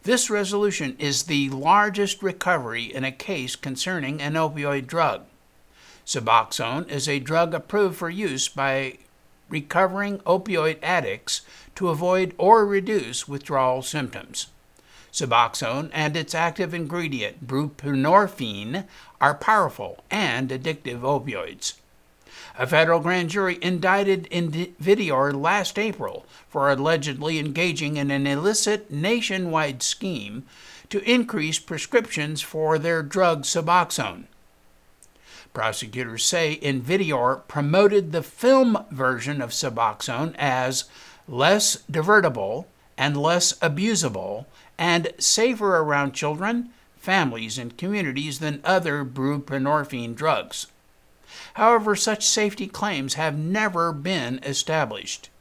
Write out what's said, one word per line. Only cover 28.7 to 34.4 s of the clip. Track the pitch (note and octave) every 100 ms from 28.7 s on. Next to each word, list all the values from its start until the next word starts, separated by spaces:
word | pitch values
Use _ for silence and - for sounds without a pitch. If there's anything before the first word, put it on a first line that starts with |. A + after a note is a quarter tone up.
| G#3 G#3
nationwide | D3 F3 A#3 A3 F#3+ F3 D#3+ D3+ B2+
scheme | - - F#3+ D3+ G#2 A2 - - - - -
to | G#3 G3+
increase | B3 A#3+ G#3 D3+ D#3
prescriptions | - D#3+ - B3 A3 - D3 D3+
for | - D#3+ D#3 D#3+
their | E3 E3
drug | C#3+ F#3+ F3+ D#3+
Suboxone. | C3 E3+ D#3+ F3 - - A2 F2+ - _